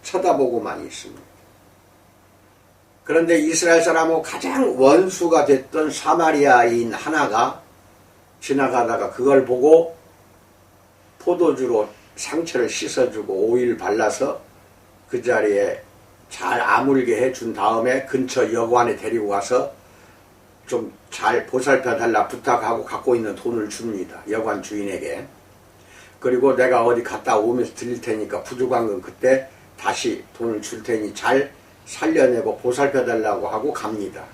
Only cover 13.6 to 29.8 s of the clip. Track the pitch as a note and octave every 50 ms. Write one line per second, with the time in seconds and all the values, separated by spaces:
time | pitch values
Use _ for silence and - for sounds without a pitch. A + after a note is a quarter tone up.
13.6 | B2 A#2+ A2 - - G2+ G2+ A2 A2 G#2 G#2 - C3 - - - - - - -
14.6 | - _ _ - _ _ - - _ _ - A#2+ A2+ B2 A#2+ A2+ G#2+ G#2 G2+ G2+
15.6 | G2+ - - - - - - - - - - _ - _ - - - - - A#2
16.6 | A#2+ - - C#3 C3 C#3 C3+ C3 A#2+ A#2 A2 G#2+ B2+ C3 B2+ - A#2 A2+ G#2 G2
17.6 | G2 A2+ A2+ A2+ A2+ B2 C3 C#3 - - C#3 C3 B2+ - - C3 A2+ G#2+ A2+ A#2
18.6 | A#2 A2+ A#2+ A#2+ A#2+ A#2 G2+ - - G#2+ A2+ A#2 G#2 G2+ G2+ G2 - - B2 B2
19.6 | - - - - - - - - - - - - _ _ _ _ _ _ _ _
20.6 | _ - B2+ - - - - - - - - - - - A#2+ A#2 - - - C3
21.6 | C3 C#3 C3+ - - B2 A#2 - A#2 - A2+ - A#2+ - - A#2 - C3+ B2 A#2
22.6 | - - - - - - - - - C3+ B2 A#2 A2 G#2+ G2 - - A#2+ A#2+ A2+
23.6 | G#2 G#2 - - A2+ A#2 G#2+ F#2+ F2 E2 - - - G2+ G#2+ A2 A2 A#2 - G2
24.6 | - - G#2 G#2 G2+ G2+ F#2 E2 - E2 E2 - - - - - _ - - _
25.6 | _ - _ - - - - - - - - _ - B2+ B2 B2 C3 C3+ B2 A#2+
26.6 | B2+ B2+ B2+ A#2+ A#2 A#2 A#2+ A#2 A#2 - - - - - A2+ G#2+ G#2 A#2 A#2+ B2+
27.6 | A2+ - - - - A#2+ B2 A#2 - B2 A2 G#2+ G#2 - G#2 G#2 - - B2 B2
28.6 | C3 A#2+ B2+ A#2+ A#2 A2 G2+ F#2 F#2 - - - - B2+ C3+ C3+ C3 - - -
29.6 | - - - -